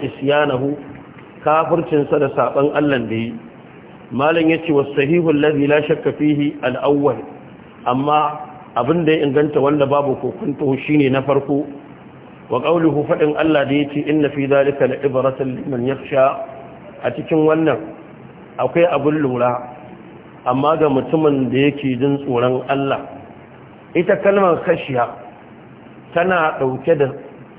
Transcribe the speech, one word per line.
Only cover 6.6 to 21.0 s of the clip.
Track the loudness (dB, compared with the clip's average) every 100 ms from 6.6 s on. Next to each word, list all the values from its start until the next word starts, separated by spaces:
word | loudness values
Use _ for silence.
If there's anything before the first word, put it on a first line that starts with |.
al-awwal", | -4 -2 0 2 2 0 -8 -16 -20 -20 -20 -10 -2
amma | -2 2 2 0 -4 -12 -18 -8 -4
abin | 0 2 2
da |
ya | 2 2
inganta, | 2 2 2
wanda | 2 2 2
babu | 2 0 -2
kokonto, | -4 -6 -8 -4 -2 -2 0
shine | 2 4
na | 2
farko. | 0 0 0 -4 -4 -12 -18 -20 -20 -20 -20 -20 -6
Wa | -4
qawluhu, | 0 2 2 0 0
faɗin | 2 2 2
Allah | 2 2 2
da |
yace, | 0 0 -4 -2
"Inna | 0 0
fi | -2 2
dhalika | 2 2 2 0
la'ibratan | 0 0 0 0 -2 -6 -6
liman | -6 -4 -2
yakhsha", | -4 -2 2 2 0 -10 -14 -18 -18 -20 -8
a | -8
cikin | -6 -2 2
wannan | 4 4 2 0 -4 -16 -20 -20 -20 -20 -20 -4
akwai | -2 2 2
abin | 2 0 0
lura, | -2 0 0 0 -8 -16 -20 -20 -20 -20 -20 -10 -2
amma | 0 2 2
ga | 2
mutumin | 2